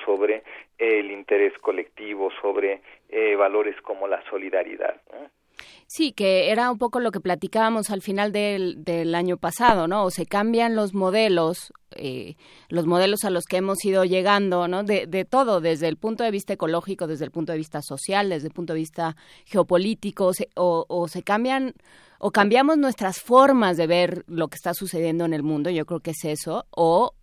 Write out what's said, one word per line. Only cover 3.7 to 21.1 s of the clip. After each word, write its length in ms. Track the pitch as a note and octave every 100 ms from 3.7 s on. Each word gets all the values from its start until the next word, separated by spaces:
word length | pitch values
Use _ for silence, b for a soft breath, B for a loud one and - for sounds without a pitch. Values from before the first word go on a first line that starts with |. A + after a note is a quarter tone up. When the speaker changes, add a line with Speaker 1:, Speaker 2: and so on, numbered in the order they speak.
| G2
Speaker 1:
como 260 | - G2 G2
la 160 | F#2 -
solidaridad, 680 | G2 F#2+ F#2 F2+ F#2+ F#2+ - _
¿no? 180 | A2+ C#3+ _ _ B B B B
Speaker 2:
Sí, 260 | - D#4+
que 380 | - G3+ F#3+ F3
era 200 | G#3+ B3
un 80 | A#3
poco 220 | C4 C4
lo 100 | A3+
que 100 | F3+
platicábamos 680 | F#3 F3+ F#3+ A3 A3 A3+ G#3
al 120 | G3+
final 300 | G3 G3 G#3
del, 520 | G#3 G#3 G3+ F#3 -
del 300 | D#3 E3+ E3
año 220 | E3+ F3+ F3+
pasado, 520 | E3+ - A#3+ G#3 E3
¿no? 160 | G3+
O 60 | F#3+
se 160 | - -
cambian 500 | G3+ G#3+ A#3 A#3 A3
los 160 | G#3
modelos, 800 | G3 F#3+ G3+ A3 F3 D#3+ F3 - - _ -
eh, 380 | C#3 B2+ G2 D#3 B B B
los 180 | E3+ D#3+
modelos 380 | F3 F#3+ G3+
a 60 | G#3+
los 160 | F3+ E3+
que 100 | F#3
hemos 280 | F#3+ F#3+
ido 200 | G#3 F#3+
llegando, 640 | F#3 F#3 F#3 G3+ G3 F3+ F3
¿no? 140 | F#3
De, 240 | G#3 G#3 -
de 180 | F#3
todo, 360 | F3+ B3+ B3+ G3
desde 280 | E3 D#3+ E3
el 80 | D#3
punto 280 | G#3+ A3
de 60 | A#3
vista 220 | G3+ -
ecológico, 540 | G3 E3 E3+ E3+ F#3+ E3
desde 180 | D3+
el 60 | C#3+
punto 220 | - D#3+
de 60 | D#3+
vista 220 | D#3 D3+
social, 460 | D3 C3+ - G3 G3+
desde 200 | E3 D3+
el 40 |
punto 200 | - E3
de 60 | D#3+
vista 340 | D#3+ - E3 D#3+ B B B
geopolítico, 880 | G#3 F#3 F3+ G3 A3+ G#3 - F#3+
se, 140 | F#3 F#3+ -
o, 280 | F3+ E3 -
o 200 | F3+
se 140 | E3+